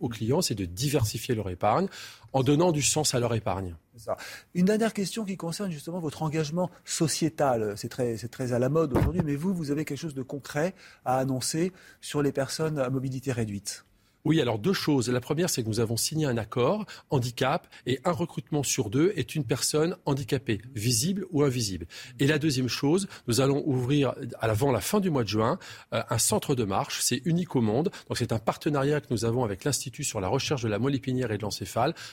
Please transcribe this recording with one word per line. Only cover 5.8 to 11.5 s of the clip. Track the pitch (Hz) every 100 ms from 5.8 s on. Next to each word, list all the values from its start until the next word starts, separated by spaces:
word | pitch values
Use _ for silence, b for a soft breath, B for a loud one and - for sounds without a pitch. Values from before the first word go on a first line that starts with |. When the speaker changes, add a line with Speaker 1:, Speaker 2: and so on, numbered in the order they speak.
| 165 180
Speaker 2:
votre | 156 -
engagement | 156 160 147 170 175 B
sociétal. | - - 160 - 160 - 143 117 107 101
C'est | 120
très, | - 120 110
c'est | 117
très | - 123
à | 120
la | 131
mode | 156 160 -
aujourd'hui, | - 175
mais | 151 143
vous, | 180
vous | 180 143
avez | 147
quelque | 151 139
chose | 165
de | 135
concret | 123 143 - 147 180 - B B
à | 127 131
annoncer | 131 131 -